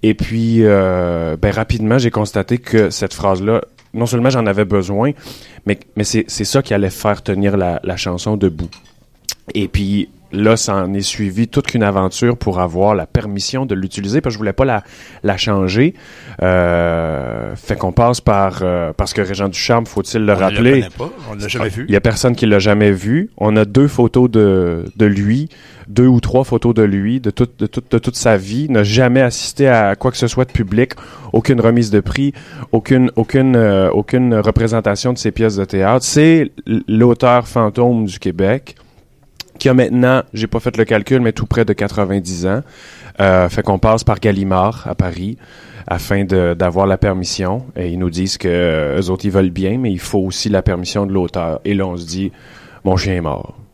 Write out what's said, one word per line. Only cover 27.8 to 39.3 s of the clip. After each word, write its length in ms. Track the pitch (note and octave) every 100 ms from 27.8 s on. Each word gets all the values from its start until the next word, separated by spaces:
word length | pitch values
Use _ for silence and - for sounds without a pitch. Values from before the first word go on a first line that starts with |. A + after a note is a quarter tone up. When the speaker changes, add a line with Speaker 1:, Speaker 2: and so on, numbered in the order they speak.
| -
Speaker 1:
de 60 | A#2
toute 180 | - -
sa 220 | A#2+ G#2
vie. 260 | F#2+ A2+
Il 80 | D3+
n'a 100 | A#2+
jamais 380 | G#2 G#2+ B2+ B2+
assisté 480 | B2+ - - - C#3
à 260 | A#2+ G2+
quoi 160 | G2+ B2+
que 60 | -
ce 100 | A#2+
soit 200 | - B2+
de 60 |
public, 400 | - G2+ G#2 B2+ - - - -
aucune 260 | A#2 - B2+
remise 300 | A2+ A#2 A2+
de 100 | G#2
prix, 320 | - - C#3 - - - B2
aucune, 380 | A#2 - C3 B2+
aucune, 420 | - A2 C3+ C3 B2
euh, 340 | A2 G2 F#2+
aucune 440 | - G#2 B2+ B2+ A2+
représentation 760 | G#2 G#2+ A2+ A2+ G#2+ G2+ B2+
de 60 | B2+
ses 140 | A2+
pièces 240 | G2 A2+ G2
de 100 | F#2+
théâtre. 360 | G2 F#2+ B2+
C'est 480 | - D3 D#3 E3 D3 - -
l-, 160 | A2 -
l'auteur 580 | A2 A#2+ A#2 B2+ B2 A#2
fantôme 600 | B2 A2 G2+ A#2+ A#2 G#2+
du 120 | F2+
Québec, 580 | G2 E2+ F#2+ C3 - - _ _ _ _ _